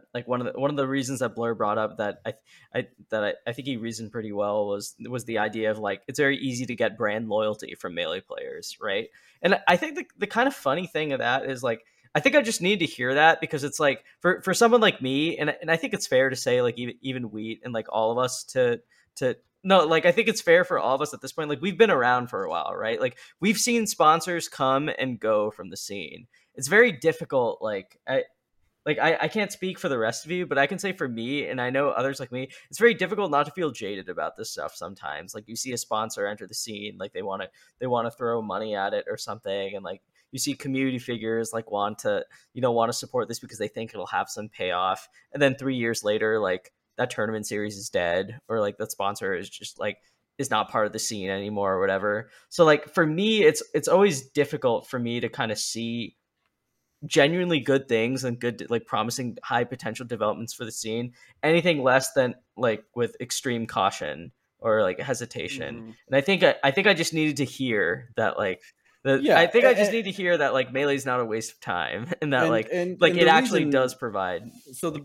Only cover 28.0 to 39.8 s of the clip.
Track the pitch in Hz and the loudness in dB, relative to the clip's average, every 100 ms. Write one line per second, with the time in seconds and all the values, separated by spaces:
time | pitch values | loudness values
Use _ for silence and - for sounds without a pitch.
28 | - 131 - _ _ _ _ _ 151 151 | -2 -2 -2 _ _ _ _ _ -4 0
29 | 147 160 160 220 202 - 185 170 170 127 | 2 2 0 -2 -4 -4 -8 -4 -4 0
30 | 110 117 156 180 175 135 139 185 196 185 | 0 -2 -6 -6 -2 0 0 0 -6 -4
31 | 139 113 117 143 101 127 123 135 143 - | -6 -4 -4 -4 -4 -2 -2 0 0 0
32 | 135 139 131 123 135 - _ - 233 226 | -2 -4 -8 -8 -10 -14 _ 4 4 4
33 | 180 202 190 143 147 185 160 120 98 101 | 0 0 2 2 0 -2 -4 -4 -8 -8
34 | 92 82 80 - 110 - 76 - 90 98 | -8 -6 -6 -6 -10 -8 -8 -8 -14 -10
35 | 76 73 92 110 107 117 135 120 - 107 | -10 -10 -12 -16 -12 -10 -6 -8 -4 -4
36 | 110 107 101 104 98 110 - 104 104 98 | -4 -4 -4 -6 -10 -10 -10 -10 -10 -10
37 | 98 92 98 98 - _ _ _ 127 120 | -10 -8 -6 -6 -8 _ _ _ -2 0
38 | 117 - 117 117 107 95 107 104 98 104 | -2 -4 -2 -2 -2 -6 -4 -2 -2 -2
39 | - 107 - 107 95 98 98 101 | -4 -8 -8 -10 -6 -4 -4 -8